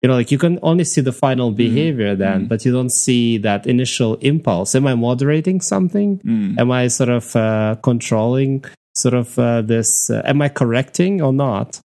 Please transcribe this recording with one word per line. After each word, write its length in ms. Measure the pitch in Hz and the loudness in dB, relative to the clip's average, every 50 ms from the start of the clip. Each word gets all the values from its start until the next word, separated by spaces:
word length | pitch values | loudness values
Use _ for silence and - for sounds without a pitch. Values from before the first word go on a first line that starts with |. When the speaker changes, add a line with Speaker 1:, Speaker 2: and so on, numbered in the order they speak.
Speaker 1:
You 60 | - | 2
know, 80 | 127 127 | 2 2
like, 160 | 123 120 - | 2 2 0
you 60 | 147 | 0
can 220 | 135 - 170 175 175 - | 0 2 0 0 0 0
only 220 | 156 165 175 170 | 0 2 2 0
see 160 | - - - | 0 0 0
the 100 | 131 127 | 0 0
final 400 | 123 - - 135 131 127 127 120 | -2 0 0 0 0 0 0 -2
Speaker 2:
Mm. 60 | 107 | 0
Speaker 1:
behavior 580 | 104 123 120 117 135 156 165 147 123 107 101 101 | 0 0 2 2 2 0 0 0 0 0 0 0
then, 300 | 95 98 95 95 98 107 | 0 0 0 0 0 -2
Speaker 2:
Mm. 20 | |
Speaker 1:
but 160 | 117 117 110 - | -2 -4 0 0
you 80 | 127 | 0
don't 200 | 123 127 127 127 | 0 0 0 -2
see 460 | - - - - 127 120 120 117 117 110 | -2 -2 0 2 2 2 4 2 0 0
that 280 | 101 107 101 101 - | 0 0 0 0 0
initial 480 | 131 127 123 127 123 - - 123 110 110 - | 0 2 2 2 0 0 0 0 0 0 0
impulse. 520 | - 135 147 160 - 127 98 85 95 - - | 0 0 0 2 0 0 0 0 -2 -2 -2
Am 120 | 131 139 | 0 0
I 80 | 143 127 | 0 0
moderating 640 | 120 117 120 123 123 139 143 151 156 160 185 185 185 | 0 0 0 0 0 0 0 0 0 0 0 -2 -2
something? 600 | - - 208 196 190 175 - 202 202 202 196 190 - | -2 -2 -2 0 0 0 0 0 0 0 -2 -4 -2
Speaker 2:
Mm. 320 | 208 - - 104 95 - | -2 -2 0 0 -2 0
Speaker 1:
Am 140 | - 120 123 | 0 0 2
I 160 | 127 127 123 | 2 2 0
sort 220 | 123 117 - 135 123 | 0 0 0 0 0
of, 260 | 123 120 117 - - | 0 -2 -2 -2 -2
uh, 400 | 117 110 110 110 107 107 107 110 107 - | 0 0 2 0 0 0 -2 -2 -2 0
controlling 800 | 131 120 117 - - 120 110 110 117 123 131 135 135 135 135 - - - _ _ _ _ | 0 0 0 -2 -2 0 0 2 2 2 0 0 0 -2 -4 -6 -12 -20 _ _ _ _
sort 180 | - - 123 120 | -2 0 0 0
of, 240 | 123 120 - - | 0 -2 -2 -2
uh, 240 | - 120 117 117 117 | 0 0 2 2 0
this, 480 | 110 107 117 113 110 - - - - - | 0 0 0 0 0 0 -2 -2 -2 -2
uh, 120 | 117 110 - | -4 -2 0
am 180 | - 139 143 | 0 0 2
I 60 | 147 | 0
correcting 760 | 143 143 - 135 117 117 123 135 - - - 180 190 202 190 | 0 0 -2 0 0 0 -2 -2 -4 -2 0 0 0 0 0
or 120 | 156 135 131 | 0 0 0
not? 480 | 135 143 131 107 98 117 - - - _ _ _ | 0 0 0 -2 -2 -4 -6 -10 -18 _ _ _